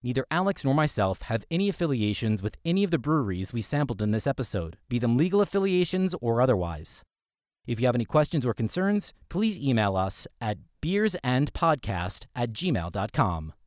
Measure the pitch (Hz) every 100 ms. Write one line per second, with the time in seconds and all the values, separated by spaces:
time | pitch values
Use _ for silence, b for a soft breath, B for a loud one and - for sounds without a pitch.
0 | 120 123 131 160 190 196 135 139 151 -
1 | - 95 - 117 - 165 202 185 170 131
2 | 104 101 113 107 98 - 165 180 196 160
3 | 131 156 110 90 95 120 104 147 151 98
4 | 107 107 143 - 127 101 82 - _ 120
5 | 113 120 175 196 202 202 196 180 180 190
6 | 185 - 120 117 131 107 87 80 73 -
7 | - _ _ _ _ _ - 117 123 120
8 | 113 156 151 151 127 113 113 - 190 208
9 | - - - 175 220 190 139 117 104 95
10 | 95 - - _ 113 101 - _ 156 196
11 | 214 175 127 127 143 - 165 151 - 92
12 | 90 - - - 120 110 180 117 82 98
13 | 101 - 113 82 78 -